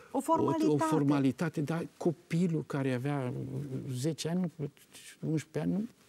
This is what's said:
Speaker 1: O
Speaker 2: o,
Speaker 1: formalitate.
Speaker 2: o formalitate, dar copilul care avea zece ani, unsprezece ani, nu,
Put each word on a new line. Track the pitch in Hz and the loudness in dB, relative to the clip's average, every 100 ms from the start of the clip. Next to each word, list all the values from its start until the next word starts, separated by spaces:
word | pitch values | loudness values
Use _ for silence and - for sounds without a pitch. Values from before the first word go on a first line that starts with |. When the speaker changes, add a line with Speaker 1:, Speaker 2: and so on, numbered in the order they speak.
| - | -4
Speaker 1:
O | 269 | -4
Speaker 2:
o, | |
Speaker 1:
formalitate. | 302 320 135 320 311 | 2 2 2 2 4
Speaker 2:
o | 147 | 4
formalitate, | 320 156 143 143 135 - 165 - | 2 2 4 4 2 2 -2 -2
dar | 147 165 - - | -2 -4 -6 -2
copilul | 175 156 - 165 180 156 147 | -2 -2 -2 0 2 0 -2
care | 143 135 | -2 0
avea | 123 139 143 123 135 123 131 143 127 127 | 0 0 -2 -2 -4 -6 -6 -6 -6 -6
zece | 123 147 143 160 | -2 -2 -2 -2
ani, | 180 175 - 143 - - - - - | -2 -2 -4 -8 -8 -20 -20 -20 -8
unsprezece | 147 156 - 143 | -2 -2 -2 -4
ani, | 170 | -2
nu, | 185 226 - | -2 -4 -10